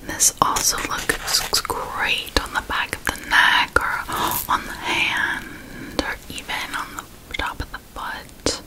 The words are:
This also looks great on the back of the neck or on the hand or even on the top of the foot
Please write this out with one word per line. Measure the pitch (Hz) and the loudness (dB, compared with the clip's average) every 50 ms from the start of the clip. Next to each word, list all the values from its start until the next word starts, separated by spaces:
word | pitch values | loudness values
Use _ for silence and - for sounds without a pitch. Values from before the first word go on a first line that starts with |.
| - | -8
This | - - - - - - - | -6 0 4 4 4 6 6
also | - - - - - - - - - - | 4 4 4 4 4 2 2 2 0 -2
looks | - - - - - - - - - - - - - - | -2 -4 0 0 -2 -2 0 2 2 2 2 4 0 0
great | - - - - - - - - - - - - - - - - - | 0 0 -4 -4 -4 -4 -2 0 2 2 2 0 0 0 0 0 0
on | - - | 2 -2
the | - - | -2 -2
back | - - - - - - | 0 0 0 0 0 -2
of | - - | -2 -2
the | - - - - - | -4 -4 -2 -4 4
neck | - - - - - - - - - - | 6 6 8 8 6 4 2 4 2 2
or | - - - - - - - - - - - - - - | 2 2 -2 -2 -2 -2 -2 0 0 0 0 0 0 2
on | - - - | 2 0 0
the | - - | -2 -8
hand | - - - - - - - - - - - - - - - - - - - - - - - - - | -6 -2 0 2 2 2 2 2 2 2 2 0 -2 -4 -8 -10 -12 -12 -12 -12 -10 -10 -4 -2 0
or | - - - - - - | 0 0 -2 -6 -8 -10
even | - - - - - - - - - | -10 -10 -6 -6 -4 -4 -4 -4 -4
on | - - - - - - - - - - - | -4 -4 -4 -6 -10 -10 -10 -16 -18 -14 -10
the | - | -4
top | - - - - - | -2 -2 -2 -2 -4
of | - - | -8 -8
the | - - - - - | -8 -12 -12 -12 -12
foot | - - - - - - - - - - - - - - | -8 -8 -6 -6 -8 -10 -14 -16 -2 -2 -2 -2 -2 -8